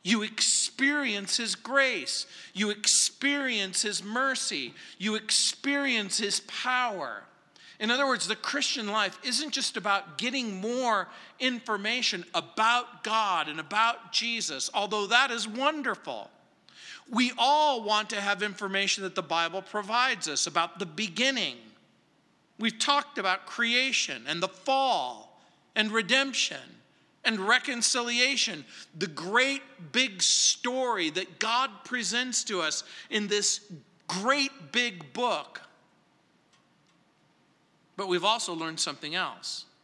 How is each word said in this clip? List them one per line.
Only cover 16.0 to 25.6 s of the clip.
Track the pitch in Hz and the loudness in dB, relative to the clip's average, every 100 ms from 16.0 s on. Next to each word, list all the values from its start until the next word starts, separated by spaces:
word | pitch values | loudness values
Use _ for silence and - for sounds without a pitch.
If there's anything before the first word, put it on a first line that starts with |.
| - 117 - _ _ _ _ - - - - | -6 -8 -8 _ _ _ _ -20 -18 -18 -4
We | 220 254 240 | 0 0 4
all | 247 294 302 254 | 4 6 6 2
want | 208 214 214 | 2 2 2
to | 214 | -2
have | 202 202 | 0 0
information | 208 196 202 196 196 - 190 | 0 -2 -2 0 0 0 -2
that | 165 | -4
the | |
Bible | 156 165 165 180 | 0 0 2 -2
provides | 190 208 196 233 254 226 160 | -4 -6 0 2 2 0 -2
us | 139 170 | -2 0
about | 156 170 180 | 0 0 -4
the | 185 | -8
beginning. | 156 214 165 262 262 170 120 113 - _ _ _ _ _ _ _ - | -4 -6 0 0 2 -4 -6 -20 -20 _ _ _ _ _ _ _ -4
We've | 220 - | -4 0
talked | - 285 - - | 2 2 2 -4
about | 190 190 - | 0 -2 -4
creation | - 233 240 262 233 - 131 120 | -2 2 2 2 0 0 -6 -6
and | - | -2
the | 185 | -4
fall | - - 269 269 190 127 113 107 - _ _ | -4 2 4 4 2 0 -8 -16 -20 _ _